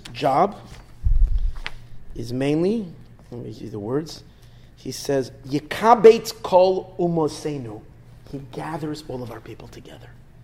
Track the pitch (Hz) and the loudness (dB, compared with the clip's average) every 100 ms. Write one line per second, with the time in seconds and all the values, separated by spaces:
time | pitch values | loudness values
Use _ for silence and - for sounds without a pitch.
0 | - 120 143 143 202 - - - - - | -14 -4 0 2 2 -2 -16 -18 -20 -2
1 | - - - - - - - - - - | 4 6 6 4 2 -2 -8 -12 -12 -14
2 | - - 120 127 139 156 180 233 175 - | -12 -10 -6 -2 0 2 0 -2 -6 -14
3 | - - - 120 120 107 110 107 104 139 | -20 -20 -16 -12 -12 -12 -12 -8 -4 -4
4 | 160 - - - - - - - 131 - | -4 -14 -20 -20 -20 -20 -20 -16 -12 -10
5 | - 139 123 - 127 147 - - 214 240 | -2 -2 -2 -10 -6 -6 -4 0 4 8
6 | 220 226 - - - 185 185 185 - - | 10 8 2 -10 2 6 6 4 -4 -2
7 | 175 165 151 - 156 143 113 107 - - | 0 2 0 -2 -8 -8 -10 -14 -16 -20
8 | - - - 139 135 143 147 160 156 147 | -20 -20 -14 -14 -12 -12 -10 -8 -8 -8
9 | - 127 117 110 - 113 - 120 - - | -10 -10 -10 -12 -16 -18 -18 -18 -20 -20
10 | - - - - | -20 -20 -20 -20